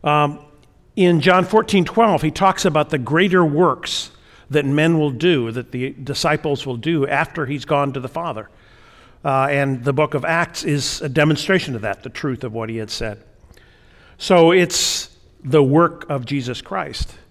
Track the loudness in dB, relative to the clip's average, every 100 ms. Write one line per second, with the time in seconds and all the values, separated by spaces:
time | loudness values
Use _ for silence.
0 | 2 2 0 -2 -18 _ _ _ _ 2
1 | 4 4 4 4 4 2 2 0 2 2
2 | 2 2 -2 0 0 2 0 0 0 -4
3 | 0 2 4 4 2 4 2 2 -6 -8
4 | -10 -18 _ -20 _ -2 0 2 2 2
5 | 0 0 0 0 -2 -6 -8 -8 -8 -8
6 | -10 -4 -2 -2 -2 -4 -4 -6 -2 0
7 | 0 0 -2 -6 -6 -6 -2 0 0 -4
8 | -8 -8 -8 -10 -12 _ _ _ -20 -20
9 | _ _ -2 0 0 0 -2 -2 -2 -2
10 | -2 -2 -2 -2 -2 -6 -4 -2 -4 -6
11 | -4 0 2 0 0 -2 -2 -6 -6 -8
12 | -12 -8 -6 -6 -8 -8 -8 -8 -8 -8
13 | -8 -10 _ _ _ -20 _ _ _ _
14 | _ _ 2 6 8 6 2 0 -2 -4
15 | -8 _ _ _ 0 4 6 4 4 0
16 | -8 -8 -4 -6 -6 -10 -8 -8 -8 -6
17 | -8 -8 -20